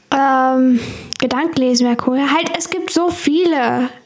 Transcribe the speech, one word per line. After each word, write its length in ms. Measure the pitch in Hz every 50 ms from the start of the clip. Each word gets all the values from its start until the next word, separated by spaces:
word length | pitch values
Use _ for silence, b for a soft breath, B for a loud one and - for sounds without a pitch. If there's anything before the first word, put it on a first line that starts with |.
| _ - -
Ähm, 640 | 277 269 269 262 262 262 262 262 262 262 254 254 233 B B B B B B B -
Gedankenlesen 680 | - 247 247 254 311 330 330 285 254 254 254 240 247
wäre 100 | 240 240 233 -
cool. 120 | - 254 262
Halt, 320 | 277 277 277 320 339 - 330
es 140 | 349 330 -
gibt 220 | - 370 381 359 -
so 180 | 330 339 349
viele. 800 | 339 - - 285 294 330 370 349 320 277 247 226 240 247 254 254 - - -